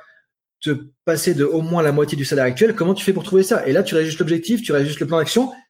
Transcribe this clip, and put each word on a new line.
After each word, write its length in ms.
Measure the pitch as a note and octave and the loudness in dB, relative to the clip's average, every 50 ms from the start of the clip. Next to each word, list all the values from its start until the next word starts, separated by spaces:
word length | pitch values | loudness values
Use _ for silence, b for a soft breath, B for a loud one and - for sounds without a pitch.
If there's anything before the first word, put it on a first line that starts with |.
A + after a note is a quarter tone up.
| B B B B B B _ _ _ _ _ - | B B B B B B _ _ _ _ _ -8
te 80 | - D3+ C#3+ D3 - - _ _ - | -4 -4 -4 -4 -6 -16 _ _ -4
passer 300 | E3+ D#3+ D#3 - F#3 E3 | -2 -2 0 0 0 2
de 100 | C#3 C#3+ | 2 0
au 160 | D3 E3 D#3+ | 0 0 -2
moins 220 | D#3+ E3 F3 E3+ | -2 -2 0 0
la 80 | D#3 D3 | 2 2
moitié 260 | C#3+ D3+ D3 D3 D#3 | 2 2 0 0 -2
du 80 | C#3 C3+ | -4 -2
salaire 200 | - D3+ C3+ B2+ | -2 0 2 2
actuel, 300 | B2+ B2+ - A3 A3+ G#3+ | 0 2 2 2 2 2
comment 200 | F#3 E3 F#3 F#3+ | 0 0 0 0
tu 100 | F#3+ - | 0 0
fais 80 | G3+ | -2
pour 120 | F#3+ G3 - | -2 -2 -2
trouver 180 | - F#3 F#3+ | 2 2 2
ça ? 240 | F#3+ - A#3 F3 - | 4 4 0 0 0
Et 60 | C3 | 0
là, 100 | C#3 F#3+ | 0 0
tu 120 | F#3+ - E3+ | 0 2 0
réajustes 260 | D#3+ D#3+ D#3 D#3 - | 0 0 0 -2 -4
l'objectif, 420 | E3+ D#3 E3+ E3 E3 G#3 A#3+ G#3+ | -2 0 0 -2 0 -2 -2 -2
tu 100 | - - | 0 0
réajustes 280 | D3 C#3 C#3+ D3 D3 - | 0 0 0 -2 -2 -4
le 60 | D#3 | -4
plan 120 | C#3+ E3+ D#3+ | 0 0 0
d'action, 320 | D#3 D#3 - A3+ C4 B3 B B B | 0 2 0 0 0 0 B B B